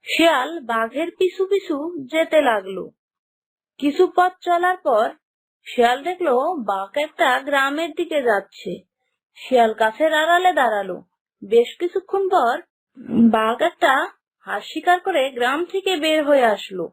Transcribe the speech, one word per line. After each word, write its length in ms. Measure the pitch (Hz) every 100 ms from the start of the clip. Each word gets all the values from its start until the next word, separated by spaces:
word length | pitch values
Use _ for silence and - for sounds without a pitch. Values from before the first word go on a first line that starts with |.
শিয়াল 560 | - - 330 285 262 330
বাঘের 480 | 233 226 226 262 339
পিছু 340 | _ 370 - 381
পিছু 300 | 392 - 285 320 349 254
যেতে 300 | 320 320 311
লাগলো। 420 | 269 214 190 185 - _ _ _ _ _ _ _ _ -
কিছু 240 | 285 285 359 359
পথ 160 | 359 -
চলার 360 | 349 339 359 370
পর 320 | 320 220 226 - _ _ _ _ -
শিয়াল 360 | - 240 254
দেখলো 320 | 294 359 339 247 302
বাঘ 360 | 359 208 196 196 294
একটা 440 | 311 - 311 254
গ্রামের 500 | 269 277 269 294 330
দিকে 300 | 302 339 302
যাচ্ছে। 500 | 240 196 196 - 190 180 _ _ _ _ _ -
শিয়াল 380 | - 254 226
গাছের 400 | 220 220 220 311
আড়ালে 400 | 302 320 349 370
দাঁড়ালো। 440 | 311 247 208 196 175 _ _ _ _
বেশ 260 | 202 233 240 -
কিছুক্ষণ 500 | 349 392 - 392 381
পর 320 | 370 240 294 - _ _ - - 226 233
বাঘ 320 | 220 220 240
একটা 320 | 320 - 311 269 359 _ _ _
হাঁস 240 | - 202
শিকার 360 | - 320 359 359
করে 300 | 381 339 262
গ্রাম 360 | 247 240 285 349
থেকে 300 | 381 381 349
বের 300 | 311 311 294
হয়ে 200 | 285 233
আসলো। 400 | 202 - 185 160